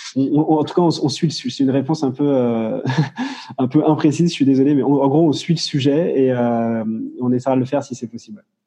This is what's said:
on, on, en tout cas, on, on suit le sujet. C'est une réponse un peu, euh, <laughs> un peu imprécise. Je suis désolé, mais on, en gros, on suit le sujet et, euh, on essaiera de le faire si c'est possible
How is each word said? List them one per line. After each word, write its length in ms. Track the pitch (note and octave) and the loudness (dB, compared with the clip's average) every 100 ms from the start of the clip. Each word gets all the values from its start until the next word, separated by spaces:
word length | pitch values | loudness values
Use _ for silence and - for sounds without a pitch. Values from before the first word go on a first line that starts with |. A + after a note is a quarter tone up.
| - C3 | -10 -4
on, 80 | C3+ | 0
on, 260 | D3 D#3 D#3 | 2 2 2
en 40 | |
tout 100 | - | 0
cas, 80 | - | 0
on, 60 | E3+ | 0
on 220 | D#3 D3 | 0 -2
suit 180 | - D#3+ | -2 -4
le 60 | |
sujet. 200 | - B2+ - | -2 -8 -2
C'est 60 | C3+ | 0
une 60 | |
réponse 320 | C#3 C3+ D#3 | 0 -2 -2
un 80 | C3+ | -2
peu, 140 | B2+ C#3+ | -2 0
euh, 540 | C3+ A#2+ A2+ A2 G#2+ - C3+ C3+ - | 2 0 0 -2 -4 -4 -2 -2 -4
<laughs> 380 | C4+ - - C3 | -8 -10 -12 -4
un 100 | B2+ | 0
peu 180 | D3+ D#3 | 2 2
imprécise. 440 | D3+ D3+ D3 E3+ | 2 2 2 0
Je 40 | |
suis 120 | - C3+ | 2 2
désolé, 300 | C3 C3+ C#3+ | 4 4 2
mais 80 | |
on, 100 | B2 | 2
en 160 | C#3+ C#3 | 2 2
gros, 180 | D3 E3 | 4 2
on 60 | |
suit 220 | C3+ - E3 | 2 0 -2
le 40 | |
sujet 540 | - C#3+ C#3 C#3+ F3 C3+ | -2 0 2 2 2 2
et, 80 | C3 | 2
euh, 540 | B2 A#2+ A#2 A2+ A2+ A2 A2 - - | 2 0 0 0 -2 -4 -6 -8 -4
on 140 | B2 | -2
essaiera 220 | B2 C3 C3 | 0 0 0
de 40 | |
le 60 | B2 | 0
faire 180 | C#3+ | -4
si 120 | - A#2+ | -4 -10
c'est 120 | A2+ | -12
possible 380 | A2+ - G#2 _ _ | -14 -18 -20 _ _